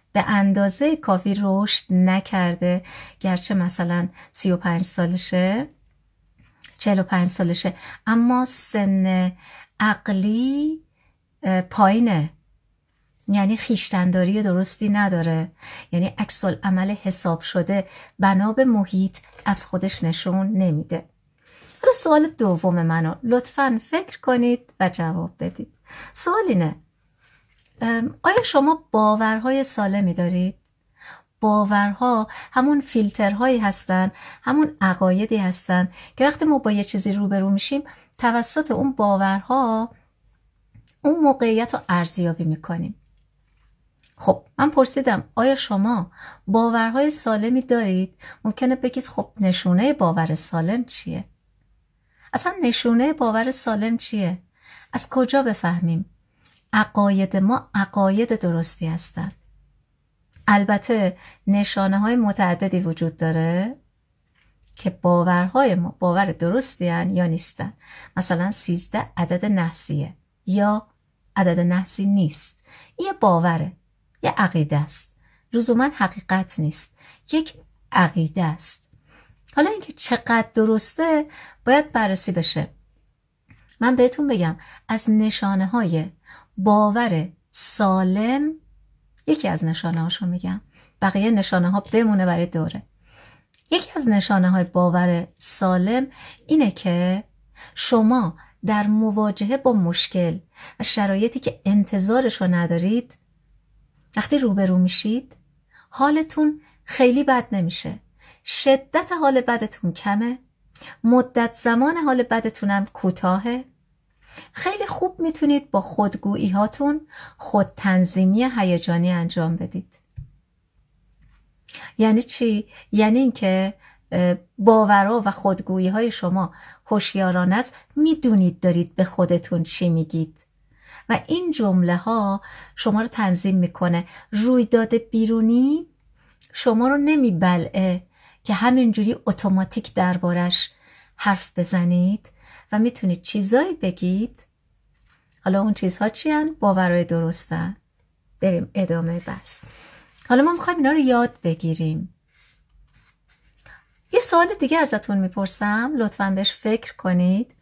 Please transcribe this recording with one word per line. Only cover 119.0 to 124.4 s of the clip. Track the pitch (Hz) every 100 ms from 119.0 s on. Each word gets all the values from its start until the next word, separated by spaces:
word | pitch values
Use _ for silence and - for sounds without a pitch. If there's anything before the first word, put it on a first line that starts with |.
| 175
انجام | 175 170 175 165 165
بدید. | 180 185 - _ _ - - _ _ _ _ _ _ _ _ _ _ _ _ _ - - - -
یعنی | 220 214
چی؟ | 240 - 233 208 - - -
یعنی | 208 214 233
اینکه، | 269 - 190 190 190 202 - _ _
اه، | 175 180 180